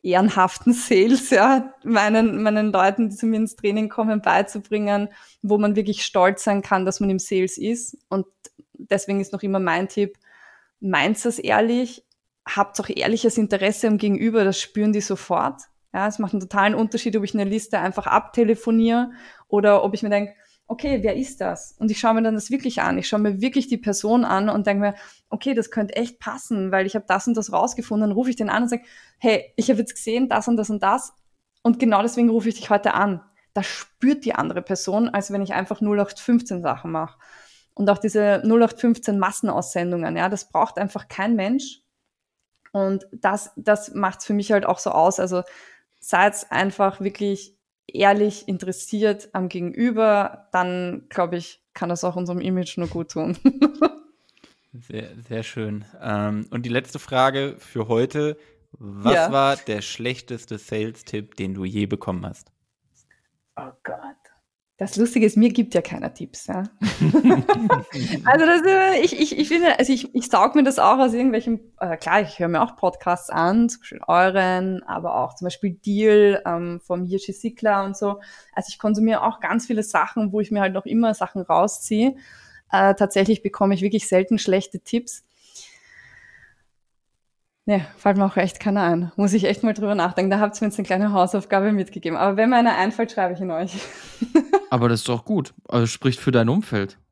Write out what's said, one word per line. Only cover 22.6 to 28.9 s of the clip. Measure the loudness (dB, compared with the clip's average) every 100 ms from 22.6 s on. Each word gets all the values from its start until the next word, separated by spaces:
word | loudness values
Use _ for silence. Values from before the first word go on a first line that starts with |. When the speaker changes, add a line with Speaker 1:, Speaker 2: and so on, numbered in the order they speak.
| -4 -2
Speaker 1:
an. | -2 -2
Ich | -2
schaue | 0
mir | 0 0
wirklich | -2 -2 -2
die | -4
Person | -2 -4 2 2
an | 2 0 0
und | 0 0
denk | 0
mir, | 0 -4 -18 _ _
„Okay, | -6 -2 -2
das | -2
könnte | -4 -4 -4
echt | -6 -8
passen, | -12 -12 -6 -4 0
weil | 0 0
ich | -4
hab | -2
das | -2 0
und | -2
das | 0
rausgefunden.“ | 0 0 -4 -4 -2 0
Dann | 0
rufe | -2
ich | -2
den | -2
an | 0
und | -2
sag, | -4 -8